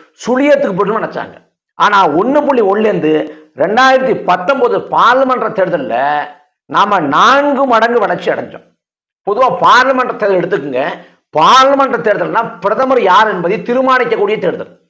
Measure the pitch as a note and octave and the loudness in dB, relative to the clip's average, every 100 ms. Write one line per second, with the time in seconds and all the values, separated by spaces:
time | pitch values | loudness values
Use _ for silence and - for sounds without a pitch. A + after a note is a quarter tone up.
0 | - _ - B3+ C#4+ C#4 C#4 F#3 G3+ A3 | -20 _ -4 0 2 2 0 -2 -2 -2
1 | - C#3+ - - _ _ _ - F#3 G3+ | -6 -8 -12 -14 _ _ _ -2 2 2
2 | F#3 D3 A3 D4 C#4+ C4 G3 G3+ A3 F#3 | 2 2 0 0 2 2 0 0 0 0
3 | D#3 D#3 - - - - D#3+ A3 C4 C4 | 0 0 -2 -10 -18 -6 -2 2 2 2
4 | B3+ G3 F3 F3+ F3+ C4 A#3+ G3 - D#3 | 0 -2 -2 -2 -2 -2 0 -2 -2 0
5 | G3+ B3+ C4 B3+ A3 - F3+ E3+ B2+ A2+ | 2 2 2 0 -2 -2 -2 -2 -4 -2
6 | C#3 D3 C#3 - _ _ _ D#3 G3+ G3 | -2 -2 -6 -12 _ _ _ -2 0 0
7 | D3 D3 G#3 C4+ C#4+ C4+ C#4 A#3 A3+ A#3+ | 0 2 4 4 2 0 0 2 2 0
8 | G3 F3 - D3 - - - _ _ _ | 0 -2 -4 -6 -8 -16 -20 _ _ _
9 | _ _ - G#3 B3+ - E3+ A3 C4 C4 | _ _ -6 0 0 2 2 4 2 0
10 | A#3+ G#3+ G3+ F#3 F3 F#3 C#3 B2 D3 F#3 | -4 -4 -2 -2 -2 -4 -4 -4 -6 -8
11 | - _ _ D3+ E3 B3 C4 C#4 C4+ A#3+ | -16 _ _ 0 4 6 4 4 0 0
12 | G#3+ G3 E3 F3+ A3+ - G3 A3 C4 C4 | -2 -2 -2 -4 -4 -6 -4 -2 0 2
13 | G3 F#3 A3 F#3+ E3+ G#3+ F3 A#3+ C4 B3+ | 2 2 2 0 -2 -4 -2 -2 0 0
14 | B3 A3 G3+ G#3+ F3+ B2+ - - _ | 0 -2 -2 -2 -4 -6 -10 -18 _